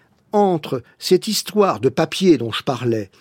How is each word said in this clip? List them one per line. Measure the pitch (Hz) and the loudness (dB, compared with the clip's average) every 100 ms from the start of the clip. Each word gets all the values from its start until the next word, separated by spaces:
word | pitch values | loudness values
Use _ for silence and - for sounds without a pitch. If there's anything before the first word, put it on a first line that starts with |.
| _ _ - | _ _ -4
entre | 208 202 170 - 131 - - | 0 2 0 -4 -8 -8 -10
cette | - 180 220 | 2 2 2
histoire | 202 - 208 190 107 | -6 -4 0 0 2
de | 127 | 0
papier | - 160 - 190 139 | 0 -2 0 4 4
dont | 117 | 2
je | - | -6
parlais, | - 120 120 110 101 _ | -6 -4 -2 -4 -6 _